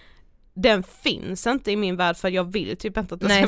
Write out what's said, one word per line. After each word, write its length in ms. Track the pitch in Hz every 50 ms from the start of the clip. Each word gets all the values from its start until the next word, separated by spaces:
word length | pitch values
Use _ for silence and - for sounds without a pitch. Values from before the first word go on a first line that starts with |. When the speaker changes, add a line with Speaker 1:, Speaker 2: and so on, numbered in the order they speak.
| - - - _ _ _ _ _ _ _ _
Speaker 1:
den 300 | - 185 233 214 190 185
finns 640 | - - - - 254 - - - - 190 190 -
inte 240 | 233 254 269 - -
i 40 | 202
min 200 | 208 208 185 180
värld, 200 | 175 180 175 175
för 120 | - - 190
jag 220 | 180 185 180 175
vill 260 | 185 214 160 - -
typ 200 | - - 214 190
inte 160 | 220 202 - 170
att 60 | 175
den 60 | 185 202
Speaker 2:
Nej, 140 | 202 196
Speaker 1:
ska 40 | 196